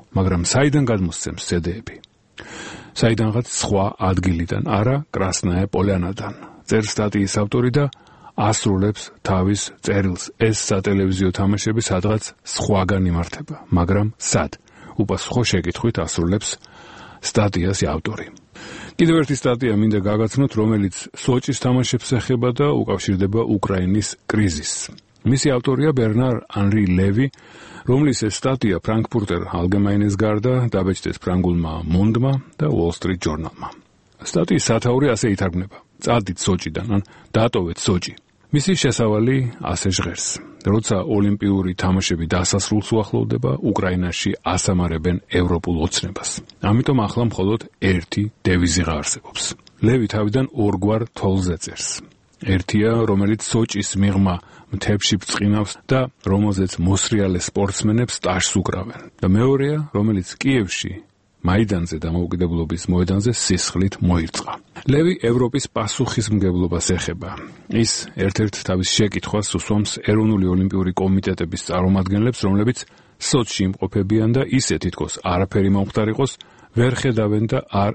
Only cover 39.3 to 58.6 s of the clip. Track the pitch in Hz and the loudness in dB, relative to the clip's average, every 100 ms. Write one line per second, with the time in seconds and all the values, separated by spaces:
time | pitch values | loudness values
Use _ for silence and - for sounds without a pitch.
39.3 | 135 123 - - 90 98 92 87 - - | 2 -2 -4 -6 -2 -2 -2 -4 -6 -8
40.3 | - - - 98 107 - 98 85 104 101 | -8 -14 -6 0 0 2 -2 0 2 2
41.3 | 104 101 98 90 90 92 92 - 85 82 | 2 2 0 0 -2 0 0 0 -2 0
42.3 | 90 87 98 - 107 - 113 104 117 110 | 0 0 -2 0 -2 0 0 0 -2 0
43.3 | 117 127 135 127 95 92 90 87 - 98 | -2 -2 0 0 0 0 0 -2 -2 -4
44.3 | - - 90 - 92 87 80 85 87 - | -4 -2 -2 0 0 0 0 -2 -2 -2
45.3 | 90 90 85 90 85 80 - 90 101 - | 0 0 0 0 -2 -2 -2 -6 -8 -8
46.3 | - - - 95 113 135 131 101 - 117 | -10 -14 -4 2 2 2 2 0 0 -2
47.3 | 95 95 113 - _ 98 90 82 - 104 | 0 0 0 -4 _ 0 0 -2 -4 -4
48.3 | - - 90 87 80 82 76 73 - - | -2 0 2 2 2 0 -2 -4 -8 -10
49.3 | - - - - _ 110 131 107 107 104 | -8 -8 -10 -18 _ 2 2 0 0 0
50.3 | 127 131 - 104 95 101 110 117 - 98 | 0 -2 0 0 2 0 0 -4 -2 0
51.3 | 95 90 82 - - - - - _ _ | 2 0 -4 -8 -10 -10 -10 -14 _ _
52.3 | _ - 92 - 107 110 113 110 98 101 | _ -2 0 2 0 2 2 2 2 2
53.3 | 107 - 113 113 101 101 95 101 98 98 | 0 0 0 0 -2 -4 2 2 4 2
54.3 | 90 - - - 98 - 104 - 98 - | 0 -8 -20 -10 -4 0 0 2 0 -2
55.3 | - 101 104 101 - - 131 127 - 95 | -2 2 2 0 -6 0 0 0 -4 0
56.3 | 98 104 95 92 - 87 98 - 107 95 | 2 2 2 -2 0 2 2 2 2 2
57.3 | 90 - 98 98 - 107 110 123 - 90 | 0 -2 -2 -2 0 2 2 0 -2 -2
58.3 | 92 - 101 | 0 0 0